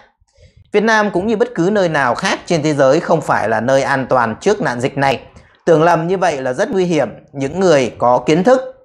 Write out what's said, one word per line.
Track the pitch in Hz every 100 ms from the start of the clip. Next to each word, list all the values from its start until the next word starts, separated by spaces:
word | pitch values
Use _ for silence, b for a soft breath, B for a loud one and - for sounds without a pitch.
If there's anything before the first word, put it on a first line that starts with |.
| _ _ _ b b b b
Việt | 208
Nam | 220 220 208
cũng | 170 214
như | 214
bất | 240 -
cứ | 175
nơi | 214 175
nào | 151 127 113
khác | - - -
trên | 165
thế | 156
giới | 143 131 160
không | - 165
phải | - 117 104
là | 110
nơi | 120 135
an | 127 135 120
toàn | 127 113 107
trước | 202 208
nạn | 151 123
dịch | 131 139
này. | 139 117 - b b b -
Tưởng | 156
lầm | 170 165 165
như | 190
vậy | 180 143
là | 131
rất | 131 240
nguy | 190 180
hiểm. | 156 113 - _
Những | 139 135 175
người | 185 143 113 -
có | 120 127 147
kiến | 160
thức, | 190 262 - -